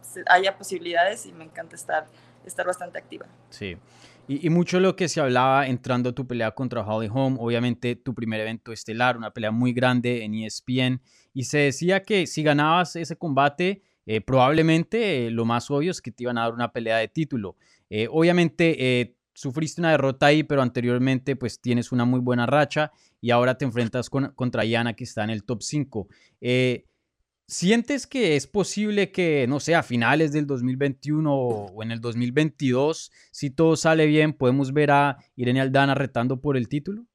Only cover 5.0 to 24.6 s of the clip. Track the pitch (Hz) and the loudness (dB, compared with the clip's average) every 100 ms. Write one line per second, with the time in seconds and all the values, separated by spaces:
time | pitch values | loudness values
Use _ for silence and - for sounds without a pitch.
5 | 175 165 139 123 131 135 135 123 - 123 | -4 -2 0 2 4 2 2 -4 -2 -2
6 | 123 123 123 120 110 - 127 120 104 107 | -2 -4 -6 -4 -4 -4 -6 -6 -4 -4
7 | 113 113 135 131 117 117 123 117 123 120 | -2 -2 -2 -2 -2 0 0 -2 -4 -6
8 | - 113 113 110 110 113 - 113 - 110 | -8 -6 -4 -4 -4 -8 -12 -16 -10 0
9 | 123 120 110 - 107 110 123 120 127 123 | 0 0 -6 -6 -2 0 0 2 2 2
10 | 120 123 110 107 110 - - 127 127 127 | 0 -2 -4 -8 -8 -12 -6 -2 0 -2
11 | _ _ _ - 123 147 143 135 170 190 | _ _ _ -10 -4 0 0 0 0 0
12 | 190 208 165 - 151 147 151 170 175 170 | 0 -2 0 -2 2 2 4 2 0 -4
13 | 160 160 127 135 143 143 180 196 _ _ | -10 -8 -2 2 2 2 -4 -4 _ _
14 | - 110 - 131 127 156 160 160 165 226 | -4 -4 2 4 4 4 4 4 2 -2
15 | 220 147 117 117 113 120 - 143 165 175 | 0 0 -2 -2 0 -2 -2 -2 -2 -4
16 | - - 123 120 117 117 117 123 113 113 | -10 -8 -6 -2 -2 -2 -4 -4 -2 0
17 | 110 - 156 127 95 - _ _ _ 107 | 0 -2 -2 -4 -6 -10 _ _ _ -4
18 | 113 156 170 175 170 - 165 156 127 123 | -2 2 4 4 2 2 0 2 0 0
19 | 120 _ _ - 139 123 160 - 170 156 | -2 _ _ -12 -8 -6 -6 -2 2 4
20 | 135 135 147 151 147 143 123 123 120 123 | 2 2 4 4 4 0 0 0 0 2
21 | 127 131 131 131 120 - 123 120 117 127 | 2 0 -2 -4 -6 -6 -2 -2 0 0
22 | 120 127 123 123 120 143 143 151 151 _ | 2 0 0 0 2 2 2 0 -4 _
23 | _ _ 117 120 123 127 135 113 117 123 | _ _ 0 2 4 0 -2 -2 -2 -2
24 | 117 139 139 - 123 120 | -4 -4 -4 -4 -4 -2